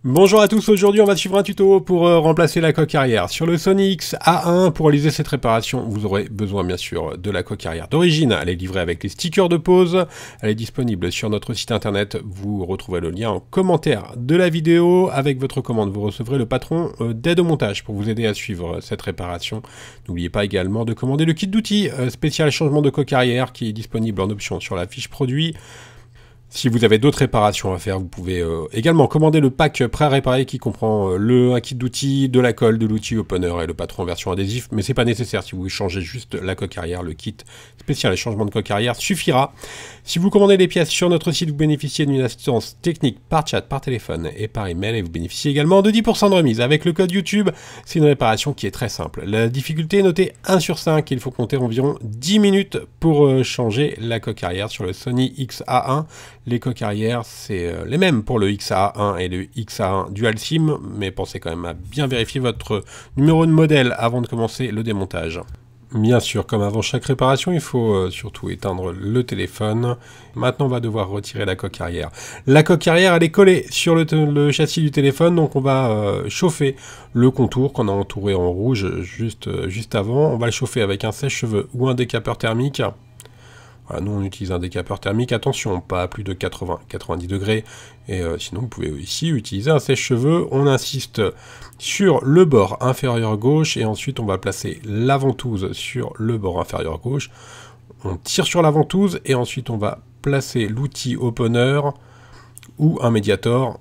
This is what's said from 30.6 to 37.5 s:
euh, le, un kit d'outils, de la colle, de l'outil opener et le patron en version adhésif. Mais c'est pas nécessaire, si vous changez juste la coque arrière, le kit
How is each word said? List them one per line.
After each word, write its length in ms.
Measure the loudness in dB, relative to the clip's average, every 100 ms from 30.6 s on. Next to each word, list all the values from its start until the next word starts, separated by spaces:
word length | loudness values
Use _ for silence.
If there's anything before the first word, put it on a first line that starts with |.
| -6 -2 0 2 0
euh, 40 | 0
le, 380 | 4 4 4
un 60 | 2
kit 160 | -2 -6
d'outils, 520 | -6 -2 0 2 4
de 120 | 4
la 140 | 4
colle, 260 | 4 2 4
de 80 | 0
l'outil 300 | 0 -2 -4
opener 360 | -2 -2 -2 -2
et 60 | -4
le 80 | -6
patron 260 | -8 -6
en 40 | -6
version 240 | -6 -4
adhésif. 360 | -4 -4 -6 -4
Mais 100 | -4
c'est 140 | -2 0
pas 100 | 0
nécessaire, 380 | 0 -4 -6
si 120 | -6 -8
vous 140 | -8
changez 320 | -4 -4 -4
juste 320 | -8 -10 -10
la 220 | -8 -6 -6
coque 200 | -6 -8
arrière, 240 | -8 -6
le 100 | -8
kit 240 | -8 -10 -12 -20